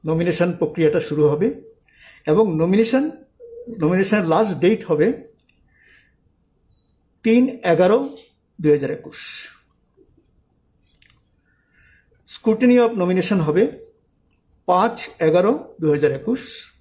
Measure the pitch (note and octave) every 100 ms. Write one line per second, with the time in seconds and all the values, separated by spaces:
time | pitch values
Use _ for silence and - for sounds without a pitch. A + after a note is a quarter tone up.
0 | D#3 D#3+ F3 E3+ F3 E3 D3+ - D#3+ F3
1 | - D3 D3+ D3+ A3 C#4+ - _ _ _
2 | - - - D#3 A3 D#3+ E3+ G3 A3+ C4
3 | D#4 - - _ - - - A3+ D#3 F#3
4 | F#3+ G#3+ F3 E3 G#3+ D#3 F3 A3 - D3+
5 | F3+ C4+ - _ _ _ _ _ _ _
6 | _ _ _ _ _ _ _ _ _ _
7 | _ _ A3+ A#3 C4 B3 F3+ E3 F#3 A#3
8 | C#4 - - _ _ _ D3+ D3 C3+ -
9 | - - - - - - _ _ _ _
10 | _ _ _ _ _ _ _ _ _ _
11 | _ _ _ _ _ _ _ _ _ _
12 | _ _ _ - A3+ A3 B3 B3 A#3 A3+
13 | F3+ F#3 F3+ G3 D3+ D#3 C4 - - _
14 | _ _ _ _ _ _ - F3+ A3 A3+
15 | - - D#3+ F3 G3 D4 - - D#3+ C#3+
16 | D3 C3+ - B3+ - - - _